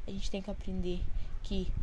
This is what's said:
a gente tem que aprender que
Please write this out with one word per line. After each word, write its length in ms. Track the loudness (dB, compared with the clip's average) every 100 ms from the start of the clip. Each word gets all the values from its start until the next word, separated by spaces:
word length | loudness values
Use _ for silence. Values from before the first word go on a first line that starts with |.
| -4
a 40 |
gente 200 | -2 0
tem 100 | -2
que 80 | -4
aprender 540 | -4 -2 0 0 0 2 2 2 -2
que 240 | 0 0 2 2